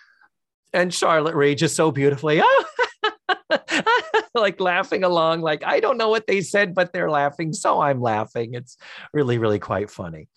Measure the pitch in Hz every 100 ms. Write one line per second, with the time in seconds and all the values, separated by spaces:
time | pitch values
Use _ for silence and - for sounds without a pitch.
0 | _ _ _ _ _ _ _ 180 180 -
1 | 185 160 151 160 143 147 160 - 160 139
2 | 139 139 156 156 494 523 - - 494 -
3 | 440 - - 381 - - - 311 427 480
4 | 640 494 - 240 202 196 185 180 185 214
5 | 185 170 160 165 160 151 - - 440 247
6 | 220 220 - 196 175 202 202 185 180 180
7 | 170 147 143 143 165 151 - 302 147 131
8 | 120 107 110 120 117 123 - - - -
9 | - 151 127 120 110 104 - 98 104 -
10 | 87 80 80